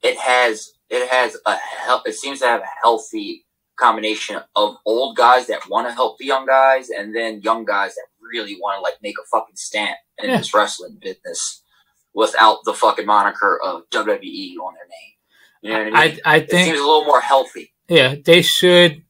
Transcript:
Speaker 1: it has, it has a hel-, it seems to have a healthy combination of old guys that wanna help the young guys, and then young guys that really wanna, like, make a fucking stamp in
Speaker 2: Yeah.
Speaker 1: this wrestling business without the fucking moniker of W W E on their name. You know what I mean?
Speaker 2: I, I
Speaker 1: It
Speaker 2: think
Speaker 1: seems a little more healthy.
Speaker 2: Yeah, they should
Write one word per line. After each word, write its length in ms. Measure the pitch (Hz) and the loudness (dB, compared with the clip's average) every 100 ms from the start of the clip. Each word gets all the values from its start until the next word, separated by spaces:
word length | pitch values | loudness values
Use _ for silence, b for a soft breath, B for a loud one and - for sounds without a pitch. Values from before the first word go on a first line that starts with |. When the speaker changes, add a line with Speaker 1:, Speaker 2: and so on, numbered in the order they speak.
Speaker 1:
it 160 | 127 127 | -2 -2
has, 540 | 127 127 123 107 - _ _ | 0 2 2 -2 -12 _ _
it 180 | 123 127 | -4 0
has 280 | 127 120 - 107 | 0 0 -2 -4
a 80 | 95 | -4
hel-, 460 | - - - 127 | -8 -10 -4 -2
it 100 | 120 | -2
seems 260 | 107 - 139 | -8 -10 -4
to 60 | 127 | -2
have 140 | 117 | -2
a 80 | 113 - | -4 -2
healthy 640 | 117 113 - 110 101 - _ _ _ - | 0 0 -4 -10 -10 -12 _ _ _ 0
combination 640 | 123 110 107 107 - 98 - | 0 0 -4 -6 -8 -10 -6
of 220 | 104 104 - | -2 -2 -2
old 320 | - 113 127 117 | -4 -2 -2 2
guys 300 | 120 127 120 | 4 4 2
that 220 | - - | -8 -4
wanna 240 | 101 120 | -4 -2
help 260 | 120 120 - | -2 -4 -4
the 80 | 135 | -4
young 200 | 135 131 | -4 2
guys, 440 | 135 135 131 127 | 4 4 2 -2
and 260 | - 101 110 | -10 -8 -6
then 240 | 113 107 | -6 -6
young 220 | 107 113 | -4 -4
guys 300 | 107 101 98 | -2 -4 -4
that 120 | - - _ | -8 -20 _
really 360 | 110 117 104 98 | -12 -10 -10 -8
wanna, 200 | 101 98 | -6 -4
like, 120 | 95 101 | -6 -8
make 140 | 104 101 | -12 -14
a 60 | - | -6
fucking 260 | 113 - - | -6 -6 -14
stamp 400 | - 107 104 - _ - | -10 -6 -6 -8 _ -12
in 120 | - | -2
Speaker 2:
Yeah. 60 | 240 | -2
Speaker 1:
this 140 | - | 0
wrestling 440 | 107 104 - - - | -2 -2 -6 -14 -14
business 600 | 95 - - - - - _ _ _ _ _ | -14 -14 -12 -10 -10 -12 _ _ _ _ _
without 440 | 98 110 - 110 107 | 0 0 4 4 4
the 100 | - | -4
fucking 320 | 104 110 104 104 | 0 0 0 0
moniker 520 | 107 101 - 101 90 | 2 2 0 -2 0
of 260 | 92 87 _ | -4 -8 _
W 240 | 117 107 | -6 -2
W 160 | 98 95 | -4 -6
E 260 | 85 95 90 | -12 -14 -12
on 160 | 90 | -14
their 120 | 87 87 | -16 -20
name. 220 | - - _ _ _ _ _ | -20 -20 _ _ _ _ _
You 80 | 107 | -6
know 80 | 110 107 | -4 0
what 80 | 127 | 2
I 60 | 156 | 2
mean? 120 | 151 | 0
Speaker 2:
I, 80 | 165 | 2
I 20 | 156 | 2
Speaker 1:
It 120 | 151 | 2
Speaker 2:
think 160 | 175 180 | 2 2
Speaker 1:
seems 120 | 151 | 2
a 20 | |
little 220 | 143 156 | 4 4
more 160 | 147 131 | 4 2
healthy. 520 | - 135 127 - - _ _ | 4 0 0 -10 -20 _ _
Speaker 2:
Yeah, 260 | 170 131 143 | 4 4 0
they 180 | - 185 | 4 6
should 640 | 170 - 180 175 175 143 _ | 6 2 6 6 6 2 _